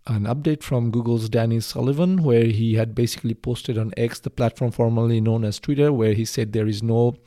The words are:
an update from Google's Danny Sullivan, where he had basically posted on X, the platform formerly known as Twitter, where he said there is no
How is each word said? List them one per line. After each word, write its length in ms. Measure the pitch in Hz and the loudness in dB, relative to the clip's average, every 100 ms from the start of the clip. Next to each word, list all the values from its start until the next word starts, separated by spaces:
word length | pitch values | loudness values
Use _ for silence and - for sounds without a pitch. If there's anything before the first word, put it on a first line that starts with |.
| - | -4
an 160 | 110 | -2
update 400 | 104 131 156 151 | -2 -2 -2 -2
from 280 | - 127 117 | -2 -2 0
Google's 380 | 113 117 117 113 | -2 0 -2 0
Danny 320 | 113 117 113 | 0 0 0
Sullivan, 600 | 110 - 123 139 180 190 | -2 -4 -2 0 2 2
where 240 | 156 117 113 | 4 4 4
he 300 | 107 113 113 | 2 2 2
had 180 | 113 | 0
basically 400 | 110 120 - 117 | 0 -2 -2 -4
posted 420 | 113 - 117 - 113 | -4 -4 -6 -4 -4
on 160 | 110 | -4
X, 240 | - 117 - | -2 -4 -4
the 120 | - | -10
platform 400 | - 117 - 123 | -2 -2 0 -4
formerly 500 | - 117 113 117 117 | 0 0 2 2 2
known 240 | 110 113 | 2 0
as 160 | 107 101 | -2 -4
Twitter, 320 | - 143 147 | -4 2 2
where 220 | 139 110 | 2 2
he 100 | 107 | 2
said 300 | 113 - 110 | -2 -4 -4
there 120 | 107 107 | -2 -2
is 160 | 104 | -2
no 340 | 113 113 120 - | 0 2 2 0